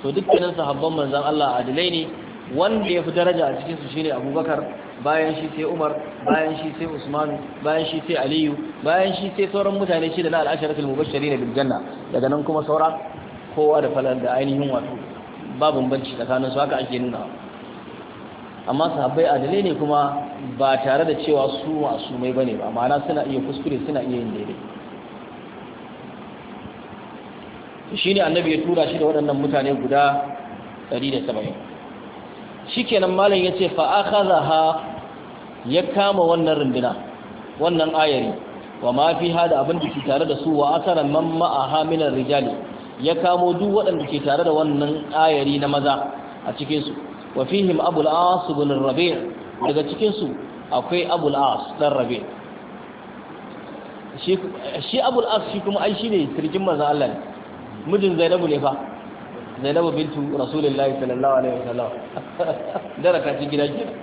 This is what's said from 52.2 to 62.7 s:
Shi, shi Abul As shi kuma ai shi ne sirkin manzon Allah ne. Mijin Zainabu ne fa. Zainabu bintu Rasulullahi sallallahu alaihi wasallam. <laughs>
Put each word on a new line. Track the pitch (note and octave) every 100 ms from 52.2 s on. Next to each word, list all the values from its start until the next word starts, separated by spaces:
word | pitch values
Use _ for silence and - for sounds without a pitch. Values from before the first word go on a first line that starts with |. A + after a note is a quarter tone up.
| - - - - - - - - - - - - - - - - - - - -
Shi, | - F#3+ F#3 - - D3+ -
shi | B3
Abul | C4 B3 A3
As | G#3+ G#3
shi | G3+
kuma | F#3+ G3+
ai | F#3 G3+
shi | A3+
ne | G3+ C#3+ -
sirkin | D#3 F#3
manzon | F#3+ D3+ D3
Allah | D3 C3+
ne. | - - - - - - - -
Mijin | G3+ G3 E3
Zainabu | E3 F3+ E3+
ne | D3
fa. | C#3 C#3 - - - - - - - -
Zainabu | C3+ D#3 E3+ D#3
bintu | D3+ D3 C#3+ C#3
Rasulullahi | B2 D3+ D3 C3+ C3+ C3
sallallahu | B2+ B2+ C3+ C3
alaihi | B2+ B2
wasallam. | B2 A#2+ A#2 - - - - - E3
<laughs> | C#3+ -